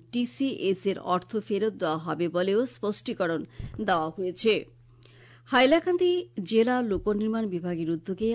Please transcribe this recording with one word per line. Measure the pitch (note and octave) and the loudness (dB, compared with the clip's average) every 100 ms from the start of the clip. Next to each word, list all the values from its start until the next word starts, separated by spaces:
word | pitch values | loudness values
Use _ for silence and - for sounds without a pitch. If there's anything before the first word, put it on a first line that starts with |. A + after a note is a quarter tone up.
| - | -2
টিসিএস | A#3+ A#3+ - C4+ - F#3+ F#3 G3+ | -4 -2 -2 -2 0 -2 0 -2
এর | F#3 | -4
অর্থ | - F3+ - A3 | 0 -2 -2 -6
ফেরত | - G3+ G#3+ | -2 0 0
দেওয়া | F3+ E3+ D#3+ | 0 -2 -2
হবে | E3+ D#3 F3 | -2 -2 -2
বলেও | F3 F#3 G#3 B3+ | 0 2 2 0
স্পষ্টীকরণ | - G3+ G3+ - A3 E3+ E3 - - - - G3+ | -2 -4 -4 -4 -2 -2 -2 -6 -10 -10 -6 0
দেওয়া | F3 D#3+ | 2 0
হয়েছে। | E3 F#3 F3 A3 F#3 - - - - - - - - - | -4 -6 0 2 2 0 -16 -20 -20 -20 -20 -20 -20 0
হাইলাকান্দি | B3 C4 E4 F4+ F4 F4+ F4+ F4+ - | 4 6 6 4 2 2 2 -2 -8
জেলা | F3 A3 A3+ B3+ | 0 2 4 2
লোকনির্মাণ | A#3 F#3 G#3 G#3 A3 A3+ A3 | 0 -2 0 0 0 -2 -2
বিভাগের | F3 F3 E3+ E3 | -4 -4 -4 -2
উদ্যোগে | E3 E3 F#3 A3 | -4 -4 -4 -2